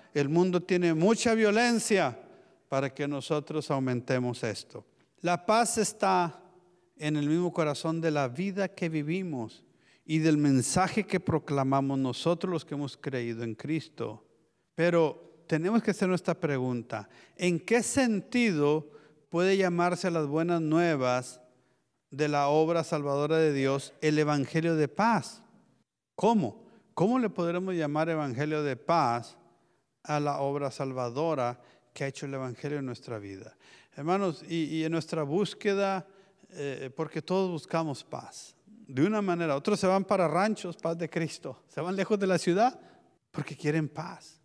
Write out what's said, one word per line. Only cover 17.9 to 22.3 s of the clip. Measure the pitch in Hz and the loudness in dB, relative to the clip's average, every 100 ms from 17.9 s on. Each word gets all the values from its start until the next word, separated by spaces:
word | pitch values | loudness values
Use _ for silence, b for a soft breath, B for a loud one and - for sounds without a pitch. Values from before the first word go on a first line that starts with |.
| - 254 208 - 247 240 160 147 151 151 B B B _ | 0 0 0 -2 0 2 2 2 2 -2 B B B _
puede | 165 185 196 | 0 2 2
llamarse | 190 175 175 175 185 | 2 2 0 0 -2
a | |
las | 170 147 | -2 0
buenas | 151 170 170 | 0 0 0
nuevas | 160 156 175 151 127 123 123 - - _ _ _ _ _ _ | 2 2 2 2 2 0 -2 -12 -20 _ _ _ _ _ _
de | 139 | -2
la | 147 | 0